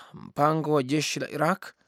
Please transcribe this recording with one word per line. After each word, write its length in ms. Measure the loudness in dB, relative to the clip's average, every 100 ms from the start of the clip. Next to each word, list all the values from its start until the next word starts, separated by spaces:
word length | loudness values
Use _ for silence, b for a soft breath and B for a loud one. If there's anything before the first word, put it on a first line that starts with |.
| -12
mpango 600 | -18 -10 2 2 2 2
wa 100 | 2
jeshi 360 | 2 0 0 -4
la 100 | -6
Iraq 360 | -2 0 -2 -6 -20